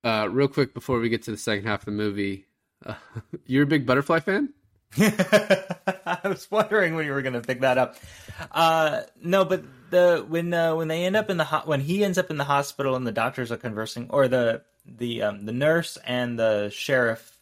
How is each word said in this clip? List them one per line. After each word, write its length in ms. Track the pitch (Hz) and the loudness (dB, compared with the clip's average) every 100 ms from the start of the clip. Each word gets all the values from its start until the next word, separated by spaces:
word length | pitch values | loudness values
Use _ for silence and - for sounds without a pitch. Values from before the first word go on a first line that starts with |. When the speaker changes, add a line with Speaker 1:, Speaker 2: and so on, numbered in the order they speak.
Speaker 1:
Uh, 240 | 117 110 104 | 0 0 0
real 180 | 123 139 | 0 0
quick, 240 | 147 135 | 0 -2
before 260 | 127 - 123 | -4 -4 -2
we 80 | 117 | 0
get 140 | 113 | -2
to 60 | - | -4
the 60 | 107 | -8
second 300 | - 104 104 | -4 -4 -2
half 140 | 101 | -4
of 60 | - | -4
the 40 | |
movie, 520 | 104 107 101 98 98 _ _ _ _ | -4 -4 -2 -6 -6 _ _ _ _
uh, 100 | - 107 - 113 | -14 -14 -14 -18
<laughs> 260 | - - - | -14 -16 0
you're 180 | 135 | 2
a 20 | 143 | 2
big 200 | 151 123 | 2 2
Butterfly 340 | 127 147 165 | 0 2 0
fan? 320 | 175 196 285 - _ _ _ - | 0 -2 -2 -6 _ _ _ 2
Speaker 2:
<laughs> 20 | |
I 1200 | 208 214 185 208 208 190 - 180 - 185 - 175 | 2 2 4 2 4 0 0 -6 -6 -6 -6 -4
was 240 | 196 185 - | -4 -6 -2
wondering 440 | 165 - 214 175 | 0 2 2 2
when 120 | 160 151 | 0 -2
you 60 | |
were 100 | 139 | -2
gonna 180 | 131 120 | -2 -4
pick 200 | 117 123 | -4 0
that 140 | 131 127 | 2 4
up. 200 | 127 - - - - - 160 | 2 -2 -20 -20 -18 -16 -8
Uh, 500 | 151 165 165 156 143 - _ | 2 4 4 2 0 -8 _
no, 240 | 165 190 | 0 2
but 200 | 180 185 - - - | 2 0 -4 -20 2
the, 340 | 180 175 170 - | 6 6 4 0
when, 280 | 165 170 | -2 0
uh, 200 | 170 165 160 | 0 2 0
when 120 | 160 | -2
they 160 | 160 | -2
end 120 | 180 208 | 0 0
up 120 | 208 | 0
in 80 | 175 | -2
the 80 | |
ho-, 180 | 151 151 | 0 -2
when 160 | 156 143 | 0 -2
he 240 | 139 190 | 0 0
ends 140 | 202 180 | 2 0
up 120 | 180 | -2
in 60 | 156 | -4
the 80 | |
hospital 500 | 139 143 143 - 139 | 0 0 0 -4 -2
and 120 | 127 123 | -2 -2
the 60 | |
doctors 380 | 110 117 123 117 | -2 -2 -4 -6
are 60 | 117 | -6
conversing, 500 | 120 107 110 120 120 | -6 -6 -8 -10 -2
or 180 | 143 131 | 2 4
the, 340 | 127 117 113 _ _ | 4 2 -2 _ _
the, 380 | - 113 120 117 | -20 -10 -6 -2
um, 220 | 104 104 | -4 -4
the 80 | 104 | -8
nurse 460 | 120 147 165 165 - - | 0 2 2 -2 -12 -6
and 320 | 123 123 117 | -4 -4 0
the 320 | 113 107 104 | 0 2 -2
sheriff 680 | - - 131 117 113 - _ | -6 0 2 2 -2 -10 _